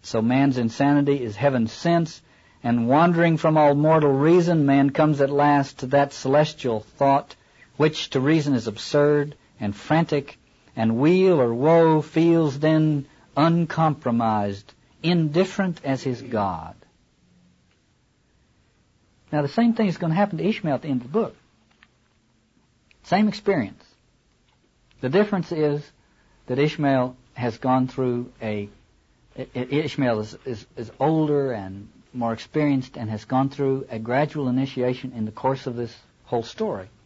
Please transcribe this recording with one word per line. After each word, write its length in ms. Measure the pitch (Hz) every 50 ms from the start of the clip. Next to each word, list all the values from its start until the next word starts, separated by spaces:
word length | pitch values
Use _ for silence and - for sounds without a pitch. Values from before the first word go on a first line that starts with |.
So 180 | _ - - 113
man's 380 | 110 117 127 135 139 139 127 127
insanity 640 | 117 113 113 - 139 143 143 147 143 143 143 139
is 120 | 123 110 104
heaven's 380 | 101 139 143 131 123 113 107
sense, 480 | - - - 170 170 170 165 156 - - _ _ _ _ _ _ _ _
and 240 | - 120 117 120 117
wandering 520 | 120 131 151 170 175 175 165 175 165 160 151
from 180 | - 160 156
all 180 | 156 151 147 143
mortal 380 | 143 147 156 160 160 151 143
reason, 540 | 135 135 143 160 170 180 170 175 170 160 143
man 240 | 139 139 139 139 143
comes 320 | 139 - 156 151 151 143
at 80 | 143 135
last 480 | 143 143 143 147 143 143 135 - - -
to 80 | -
that 260 | 127 139 143 143 139
celestial 680 | - - - 131 135 147 156 151 - - - 127 113 107 - _ _ -
thought, 360 | 139 135 135 139 - _ - _ _ _ _ _ - _ _ -
which 320 | 147 156 156 - - -
to 100 | - 135
reason 340 | 127 143 160 165 143 147 139
is 120 | 120 110
absurd 680 | 113 104 107 - - - 147 147 147 147 147 143 151 147 _ _ _ _ _
and 160 | 110 101 98
frantic, 640 | - - - 151 160 165 - 156 143 139 - - _ _ _ _ _ _ _ _
and 220 | - 113 113 113 117
weal 420 | 139 156 180 185 190 190 175 147
or 140 | 127 117 117
woe 480 | 117 135 156 165 165 165 160 160 156
feels 560 | 147 - - 160 165 170 170 165 160 147 127 139
then 480 | 151 156 156 156 156 156 151 143 135 - _ _ _ _ _
uncompromised, 1400 | - 151 165 165 170 170 156 - - 165 156 143 - - 127 117 117 117 113 110 107 101 101 101 101 - - _ _ _ _ _ _
indifferent 800 | - 165 180 170 160 151 143 175 190 190 - - 196 185 160 - -
as 180 | 139 135 127
his 180 | - 135 123 117
God. 540 | - 120 117 107 101 95 87 82 80 - - _ _ _ _ _ _ _ _ _ _ _ _ _ _ _ _ _ _ _ _ _ _ _ _ _ _ _ _ _ _ _ _ _ _ _ _ _ _ _ _ _ _ _ _ _ _ _ _ _ _ _
Now 80 | - 147
the 80 | 147 135
same 240 | - - 233 233
thing 140 | 226 226 220
is 100 | 190 160
gonna 180 | - 180 165 156
happen 220 | 185 208 202 -
to 100 | 160 160
Ishmael 280 | 196 220 - - 160 135
at 80 | 120
the 60 | - 156
end 120 | 135 123
of 100 | 120 123
the 80 | 151 220
book. 180 | 220 135 - _ _ _ _ _ _ _ _ _ _ _ _ _ _ _ _ _ _ _ _ _ _ _ _ _ _ _ _ _ _ _ _ _ _
Same 240 | - 170 196 214 214
experience. 540 | - - - 208 196 156 110 95 - _ - _ _ _ _ _ _ _ _ _ _ _ _ _ _ _ _ _ _ _ _ _ _ _
The 100 | - 127
difference 420 | 139 196 208 208 208 185 160 -
is 300 | 175 156 151 147 143 147 151 - _ _ _ _ _ _ _ _ _ _ _
that 120 | - 127 131
Ishmael 580 | 143 151 156 - 147 139 135 131 123 127 127 _ _ _ _
has 240 | - 120 120 110 -
gone 280 | - 131 127 127 127
through 460 | 127 - - 131 127 120 120 123 123 - _
a, 300 | 117 110 107 104 101 101 - _ _ _ _ _ _ _ _ _ _ _ _ -
I-, 80 | 127 - -
I-, 40 | 127
Ishmael 640 | 123 127 135 147 160 139 - - 139 123 117 107
is, 180 | 107 107 - - _
is, 200 | 131 120 101 - _ _
is 160 | - 117 110 - _
older 540 | 131 151 160 160 156 147 147 143 139 131
and 380 | 120 104 98 95 95 98 101 113 _ _ _ _ -
more 180 | 123 120 113
experienced 640 | 113 110 - - - 151 151 147 139 131 131 - -
and 140 | - 120 110
has 160 | 110 104 -
gone 240 | _ 135 127 135 135
through 360 | 135 - 139 135 135 131 135 -
a 80 | 117 110
gradual 500 | 110 113 120 135 151 147 - 151 139 127
initiation 640 | 123 131 135 131 - 131 123 127 127 127 - 127
in 140 | 120 117 110
the 60 | 107
course 340 | 107 - - 131 135 131 -
of 100 | 131 120
this 180 | 120 120 113 - - _ _ _ _ _
whole 200 | - - 117 113
story. 440 | - - - 220 214 143 98 92 98 _ _ _